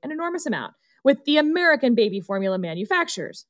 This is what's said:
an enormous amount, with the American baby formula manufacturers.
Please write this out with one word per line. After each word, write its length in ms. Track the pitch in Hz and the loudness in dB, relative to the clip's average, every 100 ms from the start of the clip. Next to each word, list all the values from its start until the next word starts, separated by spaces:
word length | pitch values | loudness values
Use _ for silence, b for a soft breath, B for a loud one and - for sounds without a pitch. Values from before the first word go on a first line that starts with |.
an 80 | 269 | -10
enormous 360 | 311 339 349 294 | -8 -6 -6 -4
amount, 280 | 160 104 _ _ _ | -4 -6 _ _ _
with 200 | 269 277 | 2 2
the 140 | - 302 | 2 2
American 560 | 302 349 339 294 254 | 2 2 2 4 4
baby 240 | 233 208 190 | 2 2 0
formula 400 | 170 196 196 185 | -4 -2 -2 -2
manufacturers. 880 | 175 165 208 359 339 - 147 - | -4 -6 -2 -2 -2 -6 -10 -12